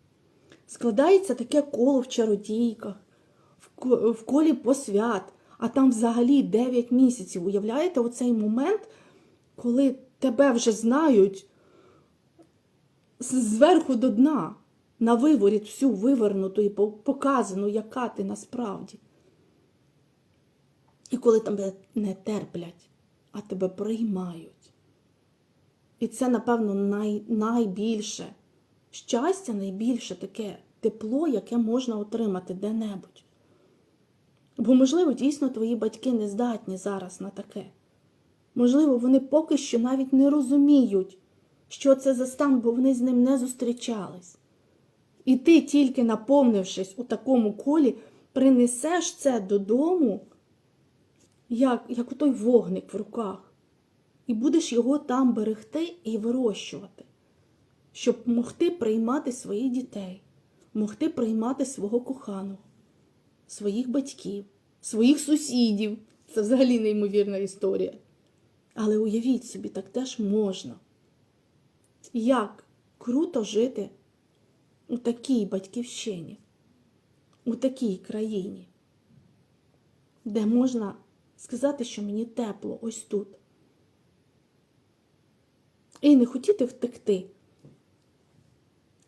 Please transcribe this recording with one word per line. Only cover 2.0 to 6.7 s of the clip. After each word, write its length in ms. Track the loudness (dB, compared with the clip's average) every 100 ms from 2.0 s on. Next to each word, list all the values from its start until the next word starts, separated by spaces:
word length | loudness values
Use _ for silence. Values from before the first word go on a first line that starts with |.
| 0
чародійках, 880 | -2 0 0 -2 -2 -2 -4 -12 -14 _ _ _ _ _ _
в 80 | -20 -10
ко-, 360 | 0 2 2
в 140 | -2 0
колі 280 | 2 2
посвят, 800 | 2 0 -2 0 0 0 -2 -6 _ _ -8
а 100 | -4
там 220 | 2 4
взагалі 540 | 4 2 2 4 4
дев'ять 480 | 4 2 2